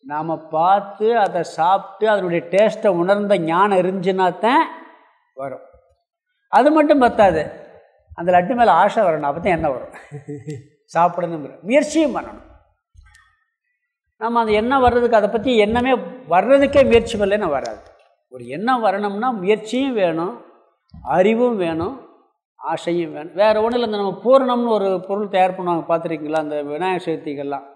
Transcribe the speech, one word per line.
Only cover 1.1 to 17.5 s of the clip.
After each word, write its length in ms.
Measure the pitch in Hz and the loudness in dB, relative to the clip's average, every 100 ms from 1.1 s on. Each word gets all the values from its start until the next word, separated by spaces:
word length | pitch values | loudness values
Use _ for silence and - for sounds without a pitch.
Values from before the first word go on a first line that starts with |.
| 233 | 2
அதை 240 | 190 175 160 | 0 -2 -6
சாப்பிட்டு 560 | - 160 196 190 - 214 | -2 2 0 -2 -4 0
அதனுடைய 300 | 208 185 170 - | 0 0 -4 0
டேஸ்ட்டை 360 | 185 214 208 214 175 | 2 2 2 0 0
உணர்ந்த 320 | 175 202 202 202 160 | 2 0 2 0 0
ஞானம் 300 | 170 202 190 | 2 2 2
இருந்துச்சுன்னா 460 | 180 190 175 190 185 175 | 0 -2 -2 0 0 0
தான் 260 | 220 294 320 - - _ _ _ _ - | 0 2 0 -6 -20 _ _ _ _ -14
வரும். 260 | 135 127 - _ _ _ _ _ _ _ _ | -12 -12 -18 _ _ _ _ _ _ _ _
அது 160 | 202 262 | 2 4
மட்டும் 320 | 311 302 294 247 | 4 4 6 4
பத்தாது, 380 | - 202 160 147 - - - _ _ _ - | 6 4 4 -4 -10 -20 -20 _ _ _ -8
அந்த 120 | 170 | 2
லட்டு 280 | 180 180 240 | 2 2 2
மேல 140 | 226 165 | 4 4
ஆசை 240 | 196 - 196 | 4 2 0
வரணும், 220 | 156 143 | 0 -2
அப்ப 160 | 151 190 | -4 -2
தான் 120 | 165 | 0
என்ன 140 | 160 127 | -2 -4
வரும்? 200 | - - - | -10 -20 -18
<laughs> 840 | 147 - 147 127 139 - _ _ 165 | -18 -14 -14 -12 -14 -16 _ _ 0
சாப்பிடணுங்கிற 600 | 175 175 170 165 139 - 170 | 0 0 -6 -6 -12 -14 0
முயற்சியும் 460 | 262 277 311 302 202 | 0 2 0 0 -2
பண்ணணும். 280 | - - - - _ _ _ _ _ _ _ _ _ _ _ _ _ _ _ _ | -10 -16 -20 -20 _ _ _ _ _ _ _ _ _ _ _ _ _ _ _ _
நம்ம 220 | 220 233 | -4 -2
அந்த 100 | 226 214 | 0 0
எண்ணம் 240 | 233 277 247 | 2 2 2
வர்றதுக்கு, 320 | 240 240 220 | 2 2 2
அதை 100 | 202 226 | 2 -2
பத்தி 200 | 247 240 208 | 0 2 2
எண்ணமே 300 | 233 247 247 190 - - 170 | 2 0 0 -2 -16 0 0
வர்றதுக்கே 520 | 202 269 277 277 247 | 4 4 4 4 4
முயற்சி 240 | 233 226 202 | 4 2 -4
பண்ணலைன்னா 340 | 202 208 190 | -2 0 -2